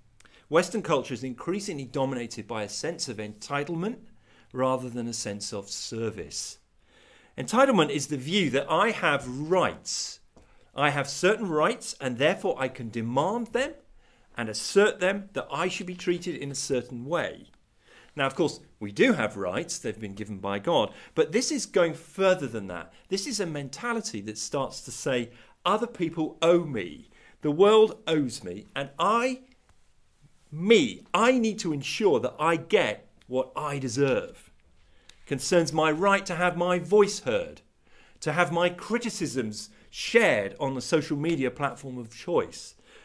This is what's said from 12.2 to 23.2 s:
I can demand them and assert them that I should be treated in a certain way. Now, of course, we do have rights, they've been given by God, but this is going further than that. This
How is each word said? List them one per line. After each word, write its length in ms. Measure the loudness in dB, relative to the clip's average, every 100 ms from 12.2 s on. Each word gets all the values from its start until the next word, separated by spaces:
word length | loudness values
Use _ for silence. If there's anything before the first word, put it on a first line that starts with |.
| 2 2 -2 -2
I 100 | -2
can 220 | -4 -8
demand 560 | -6 -2 0 0 -2 -4
them 180 | -2 -4 -6 _ -20 _ _ _ -8
and 120 | -6
assert 520 | -6 0 4 4 4
them 280 | 0 0 -6
that 120 | -8 -6
I 180 | -2 -2
should 180 | -4 -8
be 100 | -6
treated 400 | 0 0 -2 -6
in 140 | -6
a 40 |
certain 500 | -6 -2 -2 -2 -10
way. 460 | -4 -4 -4 -6 -16 _ _ _ _ -20 -16 -2
Now, 100 | -2
of 80 |
course, 260 | 2 -2 -2 -14 _
we 120 | -10
do 220 | 2 4
have 240 | 4 0 -2
rights, 420 | -4 -4 -4 -6
they've 200 | -6 -8
been 160 | -10
given 240 | -10 -10 -8
by 220 | -4 -4
God, 320 | 0 2 0 -4 -8
but 180 | 0 2
this 180 | 2 -2
is 160 | -4 0
going 280 | 2 2
further 520 | 0 -12 0 2 2 0
than 220 | -6 -8
that. 240 | -10 -12 -18 _
This 180 | -6